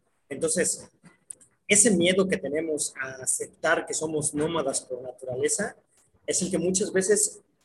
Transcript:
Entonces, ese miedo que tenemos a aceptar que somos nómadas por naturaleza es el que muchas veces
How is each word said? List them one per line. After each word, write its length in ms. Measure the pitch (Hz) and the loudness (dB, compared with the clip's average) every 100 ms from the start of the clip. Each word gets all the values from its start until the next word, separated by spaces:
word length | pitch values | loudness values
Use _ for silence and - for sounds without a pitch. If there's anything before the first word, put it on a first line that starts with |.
| _ _ - | _ _ -14
Entonces, 600 | 139 160 180 156 - - _ - _ - - - _ - | -4 -2 0 0 -2 -8 _ -20 _ -20 -20 -20 _ 2
ese 240 | 202 247 | 4 6
miedo 360 | 180 175 190 185 | 6 4 4 2
que 100 | 175 | 0
tenemos 560 | 139 147 165 151 - - | -2 -4 -2 -4 -4 -6
a 220 | 131 131 | -10 -8
aceptar 640 | 127 - 143 - 160 170 - | -4 -4 -4 -2 2 2 0
que 80 | |
somos 400 | 139 160 156 147 | -4 -2 -2 -2
nómadas 480 | 147 156 165 135 131 | 0 0 0 -2 -4
por 200 | - 127 | -6 -10
naturaleza 720 | 127 - 131 127 147 - 214 - _ _ _ _ - | -10 -12 -8 -2 0 0 -4 -8 _ _ _ _ -4
es 160 | - | -2
el 80 | 185 | 0
que 80 | 180 | 0
muchas 340 | 175 185 196 | 0 0 0
veces 500 | 190 190 202 - - _ _ | 0 2 4 2 -2 _ _